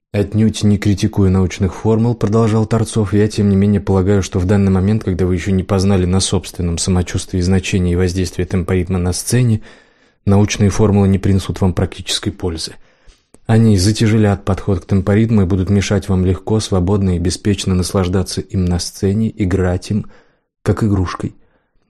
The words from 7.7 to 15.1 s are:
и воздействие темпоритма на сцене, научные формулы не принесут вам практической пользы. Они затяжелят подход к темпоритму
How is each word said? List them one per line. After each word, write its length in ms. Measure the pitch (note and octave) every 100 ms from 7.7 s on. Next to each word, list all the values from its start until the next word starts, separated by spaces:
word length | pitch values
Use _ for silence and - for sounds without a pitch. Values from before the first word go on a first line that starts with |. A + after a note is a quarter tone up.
| G2+ F2
и 20 | F2
воздействие 480 | F2+ F#2 F2 -
темпоритма 540 | F2 F#2+ F2 F#2 F2 F#2
на 160 | F2+
сцене, 480 | - - B2 A#2+ G#2+ - - _ _ _ _ -
научные 420 | G2 G#2 - G2+
формулы 400 | - G#2+ G2+ G2
не 100 | F#2+
принесут 440 | G2+ F#2+ - E2+
вам 100 | F#2+
практической 580 | F2 F2 - - - G#2
пользы. 440 | - F2+ D#2+ - - - _ _ _ _ _ -
Они 320 | A2 A2+ G2
затяжелят 640 | G2 G#2+ A2+ A2 G#2 G2
подход 360 | - F#2 - F#2+
к 40 |
темпоритму 580 | - G2 F#2+